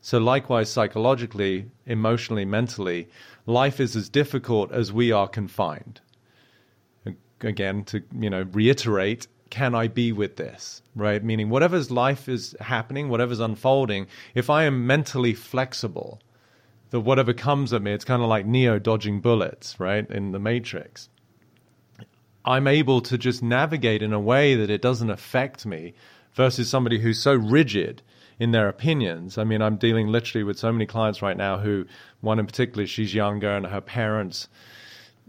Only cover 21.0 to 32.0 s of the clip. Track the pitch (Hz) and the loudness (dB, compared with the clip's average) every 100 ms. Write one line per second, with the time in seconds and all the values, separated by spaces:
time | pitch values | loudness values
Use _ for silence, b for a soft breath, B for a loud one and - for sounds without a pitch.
21 | - _ _ _ _ _ _ _ _ _ | -20 _ _ _ _ _ _ _ _ _
22 | - _ _ _ - 127 143 151 135 131 | -20 _ _ _ -2 2 4 4 4 2
23 | 120 127 127 123 120 123 151 156 123 107 | 2 -2 0 -2 0 2 2 2 2 2
24 | 107 107 104 131 147 127 104 104 123 120 | 0 0 2 4 6 4 2 2 2 0
25 | 113 98 - 131 139 - 113 82 87 b | -2 -4 -2 -2 -2 -6 -10 -10 -12 b
26 | b b b - 131 127 120 131 123 113 | b b b 2 2 2 -2 0 2 2
27 | 113 110 143 135 107 139 143 104 80 - | 2 2 4 4 6 4 4 2 -2 -8
28 | _ b b b 117 113 101 - 143 151 | _ b b b 2 4 2 0 0 0
29 | 104 82 90 113 110 110 107 107 117 113 | 0 -4 -8 -4 -2 2 0 2 2 2
30 | 107 117 117 117 101 101 117 117 107 113 | 2 0 0 -4 -4 -2 -2 -2 -2 -2
31 | 110 101 101 92 98 95 107 101 90 B | -2 -2 -4 -2 -2 -2 0 -2 -4 B